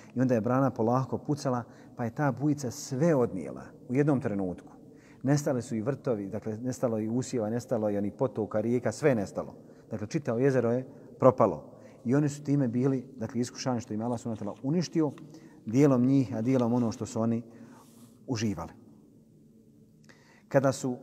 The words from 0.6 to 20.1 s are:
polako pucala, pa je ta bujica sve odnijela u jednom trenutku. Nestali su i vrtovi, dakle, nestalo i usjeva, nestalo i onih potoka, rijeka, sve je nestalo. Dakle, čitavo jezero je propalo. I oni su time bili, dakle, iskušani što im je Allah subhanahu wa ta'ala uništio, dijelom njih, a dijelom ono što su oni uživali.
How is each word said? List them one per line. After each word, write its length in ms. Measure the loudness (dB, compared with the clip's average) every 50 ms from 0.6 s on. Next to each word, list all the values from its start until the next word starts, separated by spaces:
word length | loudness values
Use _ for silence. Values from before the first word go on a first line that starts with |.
| 2 0
polako 480 | 0 0 2 2 2 2 0 -2 -4 -6
pucala, 460 | -4 -4 -4 -2 -2 -2 -2 -4 -4 -8 -14 -20 -20 -16 -10
pa 80 | -6 -6
je 100 | -4 -2
ta 180 | 0 0 0 0
bujica 380 | 0 0 0 0 0 -4 -8
sve 440 | -8 -8 -10 -6 -2 0 2 4 4
odnijela 480 | 4 2 2 0 -4 -8 -8 -10 -12 -14 -18 -20 -16 -8 -2
u 60 | 2
jednom 260 | 2 4 4 4 2
trenutku. 520 | 2 0 -2 -2 -2 -4 -6 -8 -12 -20 -20 -20 -20 -20 -20 -20 -20 -20 -14 -4 0
Nestali 400 | 2 2 2 2 0 -2 -2 -2
su 140 | -4 -4
i 60 | -4 -2
vrtovi, 460 | -2 -4 -4 -2 -4 -2 -2 -4 -6
dakle, 280 | -8 -8 -6 -6 -8
nestalo 420 | -6 -6 -6 -4 -2 -2 -2 0 0
i 100 | -2 -2
usjeva, 420 | -2 -2 -4 -2 -4 -2 -2 -2
nestalo 400 | -2 -4 -4 -2 -2 0 0 0
i 80 | 0 0
onih 140 | -2 -2 -2 -2
potoka, 420 | -2 -2 -2 -2 -4 -2 -2 -2
rijeka, 320 | 0 0 0 0 0 -2 -2
sve 180 | 0 2 2
je 40 | 2
nestalo. 400 | 2 -2 -4 -6 -8 -10 -10 -12 -18 -20 -20 -20 -20 -14 -10
Dakle, 160 | -10 -8 -6
čitavo 320 | -4 -6 -4 -4 -2 0 2
jezero 340 | 2 2 4 2 2 2 0
je 140 | 0 -2 -6 -12 -20 -20 -18 -2 4 6
propalo. 500 | 6 8 8 6 4 4 0 -6 -14 -20 -20 -20 -20 -16 -8 -2
I 100 | 2 2
oni 140 | 2 2 2
su 140 | -2 -4 -4
time 260 | 0 0 2 2 2
bili, 360 | 0 2 2 2 0 0 -4 -8 -10
dakle, 240 | -8 -8 -6 -4 -4
iskušani 400 | -4 -4 -6 -6 -4 -2 -2 -2
što 140 | -4 -6 -6
im 60 | -4
je 40 | -4
Allah 160 | -4 -4 -4
subhanahu 240 | -4 -6 -6 -6 -6
wa 40 | -8
ta'ala 120 | -8 -6 -4
uništio, 500 | -2 0 0 -2 -2 0 0 0 0 -2 -6 -14 -20 -20 -20 -20 -20 -20 -16 -8
dijelom 400 | 0 4 6 6 6 6 6 4
njih, 280 | 4 4 4 2 2 -2
a 80 | -2 0
dijelom 300 | 2 2 2 2 2 2
ono 200 | 2 0 0 -2
što 140 | -4 -8
su 140 | -6 -2 -2
oni 220 | 0 0 0 -2 -4 -8 -16 -20 -20 -20 -20 -20 -20 -20 -20 -20 -20 -20 -20 -14 -8
uživali. 460 | -6 -4 -2 -2 -2 -2 -4 -6 -10 -14 -18 -20 -20 -20 -20 -20 -20 -20 -20 -20 _ -20 -20 -20 -20 -20 -20 -20 -20 -20 -20 -20 -20 -20 -20 -20 -20